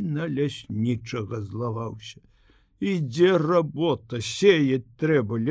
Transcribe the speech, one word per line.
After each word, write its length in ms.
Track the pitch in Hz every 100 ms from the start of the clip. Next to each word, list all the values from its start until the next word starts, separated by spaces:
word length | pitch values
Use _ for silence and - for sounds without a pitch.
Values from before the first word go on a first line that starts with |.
| 185
на 240 | 147 165
ляснічага 1120 | 139 143 - - 107 117 117 117 120 101 113 101
злаваўся. 720 | 110 120 110 113 107 - - _ _ _ _ _ -
Ідзе 640 | 196 180 131 127 180 175
работа, 800 | 156 175 151 151 165 127 - 120
сеяць 640 | - - 196 165 139 131 - -
трэба, 400 | 156 151 104 117 120